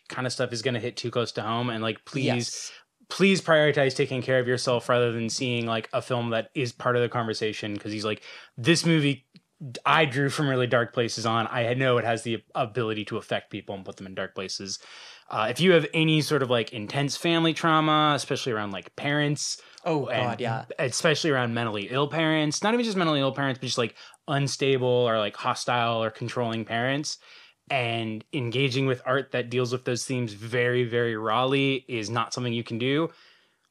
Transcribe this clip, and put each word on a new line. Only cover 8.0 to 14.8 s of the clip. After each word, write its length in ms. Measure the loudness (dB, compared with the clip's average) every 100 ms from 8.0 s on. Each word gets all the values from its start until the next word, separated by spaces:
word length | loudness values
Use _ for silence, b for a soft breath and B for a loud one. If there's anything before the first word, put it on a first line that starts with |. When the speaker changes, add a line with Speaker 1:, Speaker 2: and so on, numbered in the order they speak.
Speaker 1:
like, 180 | -4 -4 B B B B
"This 280 | 2 4
movie 420 | 4 4 4 0 _ -20 _ -16 -14 -4
I 200 | 2 4
drew 260 | 4 2 0
from 180 | 0 0
really 200 | 2 2
dark 240 | 2 2
places 320 | 0 -2 -2 0
on. 220 | 0 0
I 260 | -2 0
know 240 | 2 2 2
it 60 |
has 180 | 2 0
the 220 | -2 -6 -6
ability 500 | -6 -4 -2 -2 -4 -6
to 100 | -8
affect 340 | -4 -6 -6
people 240 | -12 -10
and 100 | -10
put 120 | -12 -14
them 100 | -12
in 80 |
dark 200 | -8 -8
places." 440 | -8 -8 -8 -8 -12